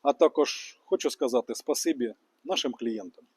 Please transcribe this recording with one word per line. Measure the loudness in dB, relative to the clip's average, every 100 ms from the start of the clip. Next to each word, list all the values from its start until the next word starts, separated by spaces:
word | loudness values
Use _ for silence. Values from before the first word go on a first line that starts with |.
А | 2
також | 4 4 4 0 -2 -14 -20
хочу | _ 0 0
сказати | -2 0 0 -2
спасибі | -8 -4 -2 0 -2 -4 -6 _ _
нашим | -6 -4 -2
клієнтам | -4 -6 -6 -10 -18 _